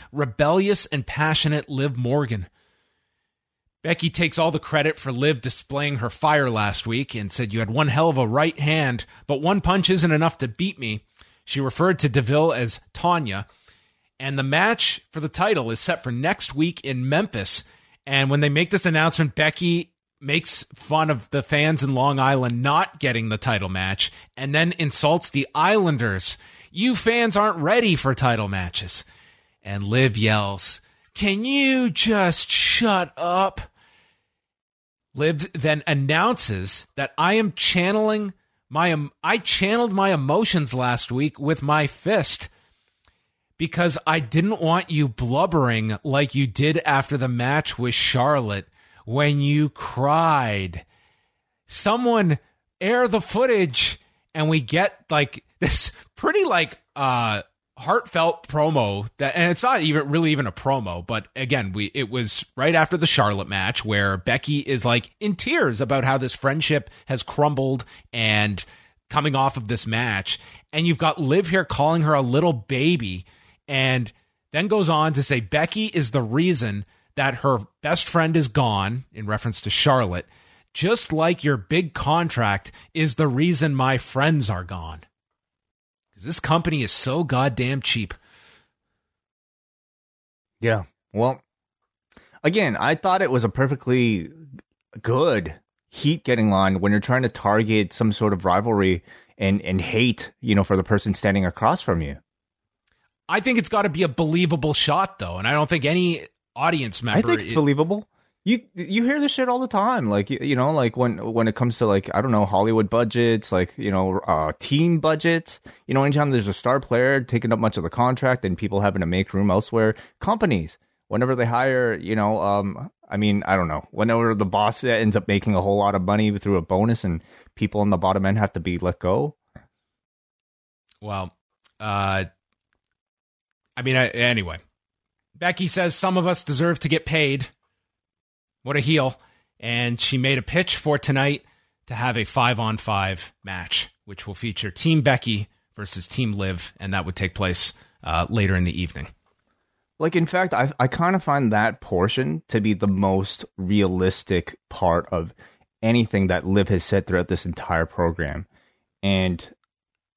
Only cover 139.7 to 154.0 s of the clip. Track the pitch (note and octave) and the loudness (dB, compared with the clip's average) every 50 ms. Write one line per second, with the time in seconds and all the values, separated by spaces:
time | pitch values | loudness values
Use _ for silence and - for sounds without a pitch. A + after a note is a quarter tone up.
139.7 | A#2 A#2+ B2 A#2+ A#2+ A#2+ - - C#3 C3 B2+ C3+ C#3 B2+ A2 - - E3+ F#3 F3 | -2 -2 -2 -2 -2 -2 -2 -2 0 0 0 0 0 0 -2 -2 -2 -2 0 0
140.7 | - - - D3+ D3 C#3 - - C#3 C3+ C3+ C#3+ D3 - _ _ _ _ _ _ | -2 -4 0 -2 -2 0 0 0 0 2 2 0 0 -2 _ _ _ _ _ _
141.7 | _ _ _ - B2 A2 A#2+ B2+ A#2 A#2 G#2+ - - C#3 A#2+ A#2+ B2 A2 A#2 A2 | _ _ _ -10 -8 -4 -4 -2 -2 -2 -4 -4 0 0 2 2 2 0 -2 -2
142.7 | G#2+ G#2+ - - G#2+ G2 G2 F#2+ F#2+ F2+ - - _ _ - G2 F#2+ F2+ E2+ - | -4 -4 -4 -2 -2 -2 -2 -2 -4 -6 -10 -16 _ _ -14 -12 -10 -10 -8 -4
143.7 | - - - - _ _ _ - G2+ - - G#2 G2 - - A#2 G2+ - - G#2 | -4 -4 -4 -6 _ _ _ -20 -20 -18 -14 -14 -12 -8 -8 -8 -6 -6 -8 -8
144.7 | - - - E3 D#3+ D#3 B2 C#3+ C3 B2+ - A#2+ A2 G#2 G#2 - _ _ _ _ | -6 -2 0 2 2 4 4 2 2 0 0 -2 -2 -2 -4 -6 _ _ _ _
145.7 | _ - G#2 G2 - F#2+ F2 - - - C3 A2 G#2 G2 G2 F#2+ F#2 F2 - - | _ -12 -8 -8 -6 -6 -6 -8 -4 -4 -2 -2 -2 -4 -4 -4 -4 -6 -8 -12
146.7 | - - - G2 F#2+ F#2+ F2 F#2+ F2+ - G2 F2+ - - G2+ F#2 F2+ - - - | -14 -12 -8 -6 -4 -4 -4 -4 -6 -4 -4 -6 -4 -2 -2 0 2 2 0 0
147.7 | - - - _ _ _ - D#2+ D#2+ E2 F2 - G2+ A2 G2+ F#2+ F#2+ F2+ F2+ F2 | -2 -8 -18 _ _ _ -8 -4 -2 -2 0 0 0 0 2 2 2 2 0 0
148.7 | - - F2+ E2 - C2+ C#2 - - _ _ _ _ _ _ _ _ _ _ _ | -2 -4 -6 -6 -6 -10 -12 -14 -16 _ _ _ _ _ _ _ _ _ _ _
149.7 | _ _ _ _ _ - D3+ E3 E3 F3 E3 D#3+ - F3+ F#3 F#3 - G#2+ C3 C#3 | _ _ _ _ _ -4 -4 0 0 0 0 0 0 0 0 0 0 0 0 0
150.7 | - - B2 B2+ - - E3+ F3 F#3+ F#3 - - C#3+ C#3+ C3+ A2+ G#2+ G#2 G#2+ A2+ | 0 0 0 0 0 0 0 0 0 0 0 0 0 2 2 2 2 2 2 0
151.7 | G#2+ - - - - F2+ F2+ A2 - - B2+ C#3+ D#3+ D#3+ - - - A2 G#2 A2 | -2 -4 -8 -2 0 2 2 2 2 0 -2 -2 -4 -6 -6 -2 -2 0 2 2
152.7 | G#2 F2+ - G2+ F#2+ F#2+ G2 G2 F#2+ F#2+ F#2+ - - - - - _ - F#2+ F2+ | 0 2 2 0 2 2 2 2 2 2 0 -2 -6 -10 -14 -16 _ -8 -4 0
153.7 | G#2 G#2 G2+ F#2 F#2 F2+ | 2 4 4 2 2 2